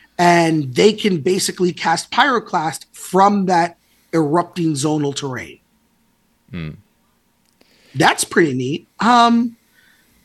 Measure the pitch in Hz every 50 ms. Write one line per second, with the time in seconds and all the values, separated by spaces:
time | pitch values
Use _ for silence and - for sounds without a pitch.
0 | _ _ _ - 175 175 175 170 165 165 160 156 147 131 120 170 180 220 214 214
1 | - 208 185 160 131 185 190 190 - - 175 - 180 180 160 - - 170 165 170
2 | - - - 175 190 - 254 - - - - 175 156 160 143 - - - - -
3 | - - - 185 196 202 208 202 190 180 185 165 170 175 - _ _ _ _ _
4 | _ _ - 165 156 143 151 175 170 170 - 185 170 160 156 135 135 156 151 151
5 | 147 143 135 - 143 139 127 117 - - - - _ _ _ _ _ _ _ _
6 | _ _ _ _ _ _ _ _ _ _ - 87 80 78 78 98 _ _ _ _
7 | _ _ _ _ _ _ _ _ _ _ _ _ _ _ _ _ _ _ - 135
8 | 160 254 403 - - - - 214 170 147 127 127 123 127 151 - - _ _ -
9 | 190 226 247 240 233 233 233 233 240 233 233 - _ _ _ _ _ _ _ _
10 | _ _ _ _ _